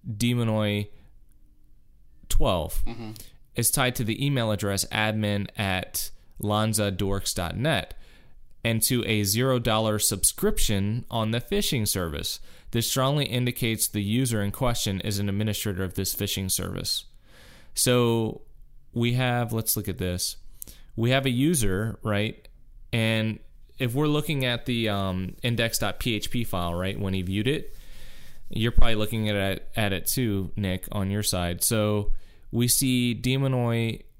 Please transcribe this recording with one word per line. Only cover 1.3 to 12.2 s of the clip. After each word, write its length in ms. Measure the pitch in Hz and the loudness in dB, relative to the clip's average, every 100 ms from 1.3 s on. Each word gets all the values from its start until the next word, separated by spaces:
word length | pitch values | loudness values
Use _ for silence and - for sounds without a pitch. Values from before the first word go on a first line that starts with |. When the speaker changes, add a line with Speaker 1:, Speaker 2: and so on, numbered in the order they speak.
| - - - - - - - - - - | -20 -20 -20 -20 -20 -20 -20 -20 -20 2
Speaker 1:
twelve. 540 | - 131 90 76 - 117 | 6 6 4 0 2 0
Speaker 2:
Mm-hmm. 240 | 117 110 110 - - - - | 0 -8 -10 -16 -20 -10 -2
Speaker 1:
Is 140 | 117 | 0
tied 260 | - 127 123 | 2 0 0
to 60 | |
the 220 | 113 113 139 | -2 0 0
email 260 | 139 110 | 0 0
address 320 | 104 101 98 - | 0 0 -2 -2
admin 640 | 110 107 110 107 101 98 - | 0 0 0 0 -2 -4 -2
at 520 | 98 92 - - - - - - | -2 -2 -4 -6 -8 -10 -18 -6
lanza 520 | 104 104 110 107 101 | 0 2 2 2 0
dorks 440 | 92 98 98 - - | 0 -2 0 -2 -4
dot 200 | 87 98 | -4 -2
net 380 | 139 123 - - - - - - - - | -2 -2 -4 -12 -16 -20 -20 -20 -20 -4
and 180 | 117 113 | -2 2
to 200 | - 123 98 | 2 2 2
a 180 | 107 | 2
zero 360 | 101 107 135 127 | 2 2 2 2
dollar 400 | 117 110 110 107 | 2 2 2 2
subscription 1040 | - 101 - - 202 208 - 101 98 117 - | 0 2 0 2 0 4 4 4 0 -2 -4
on 180 | 113 110 | -2 0
the 120 | 117 | -2
phishing 460 | - 202 202 135 104 | -2 -2 0 0 0
service. 520 | 98 87 71 | 0 -2 -4